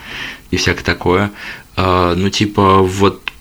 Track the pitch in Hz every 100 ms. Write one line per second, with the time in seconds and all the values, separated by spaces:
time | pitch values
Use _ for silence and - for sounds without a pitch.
0 | - - - - - 90 - 87 - 85
1 | 92 90 101 - - - - - 92 90
2 | 90 87 98 - 104 104 98 95 95 98
3 | 98 - - -